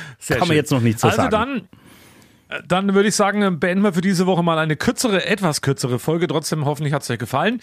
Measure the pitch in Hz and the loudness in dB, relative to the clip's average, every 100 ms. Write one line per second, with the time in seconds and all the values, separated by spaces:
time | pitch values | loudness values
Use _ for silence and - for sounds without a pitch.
0 | 151 - - 131 127 151 147 135 117 110 | -16 -14 -4 0 2 0 0 2 2 2
1 | - 220 87 214 254 254 - - - - | 0 0 0 0 -2 -6 -8 -18 -20 -20
2 | - - - _ _ - - 180 196 196 | -20 -20 -20 _ _ -12 -2 0 2 4
3 | 208 - 202 208 196 165 185 185 208 170 | 4 2 2 2 0 2 0 2 2 2
4 | 185 175 185 175 170 160 156 151 - 247 | 0 2 2 2 2 2 0 0 -2 0
5 | 240 185 143 208 180 143 - 135 127 123 | 0 0 0 -2 0 0 -2 -2 -2 -2
6 | - 170 175 143 - 156 143 143 147 143 | -2 -2 0 -2 -2 -2 -2 -2 -2 -4
7 | - 117 120 131 185 240 | -4 -6 -2 0 0 -2